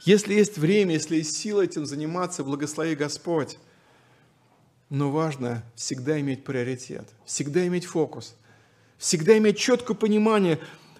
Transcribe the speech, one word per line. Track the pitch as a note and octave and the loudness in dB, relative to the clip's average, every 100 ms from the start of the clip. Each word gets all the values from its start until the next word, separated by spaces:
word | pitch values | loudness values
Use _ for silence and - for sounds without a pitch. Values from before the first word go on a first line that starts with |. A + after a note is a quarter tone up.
Если | - G3+ G3+ | 4 4 6
есть | G#3 G3+ F3+ | 2 2 2
время, | D#3 G#3 G3 | 2 4 2
если | D#3 D3+ D#3+ | 0 0 -2
есть | D#3 - | -2 -6
сила | G#3+ G3+ | -2 0
этим | F3 E3+ C#3+ | 0 -2 -6
заниматься, | C#3+ D#3 F3 F3+ F3 | -6 -6 -4 -4 -4
благослови | C3+ C#3+ D3 D#3 D#3+ D3 | -6 -4 -4 -4 -4 -2
Господь. | D3 - - E3 C3+ - _ _ _ _ _ _ _ _ _ _ _ _ _ | -4 -6 -2 -2 -2 -8 _ _ _ _ _ _ _ _ _ _ _ _ _
Но | C#3 C#3+ | -2 0
важно | D3 D#3+ C3+ A#2+ A#2 - - | 0 -2 -4 -4 -6 -10 -12
всегда | - C3+ B2 D3+ | -8 -6 -4 -2
иметь | C#3 C3+ | -2 -6
приоритет, | - C3 A#2+ B2+ - - - _ | -6 -4 -4 -6 -10 -14 -16 _
всегда | - - C#3 F3 F3+ | -12 -6 -2 0 0
иметь | F3+ F3 | -2 -4
фокус, | E3+ C#3 B2+ - - _ _ _ _ _ _ | -2 -2 -4 -16 -20 _ _ _ _ _ _
всегда | - E3+ D#3+ A3 | -2 0 6 6
иметь | G#3+ G#3 | 6 2
четкое | - B3 A#3+ A3 | 2 2 0 -2
понимание, | A3 G#3+ G#3+ G#3+ F#3 D3 - - - | 2 4 4 4 4 0 -4 -20 -20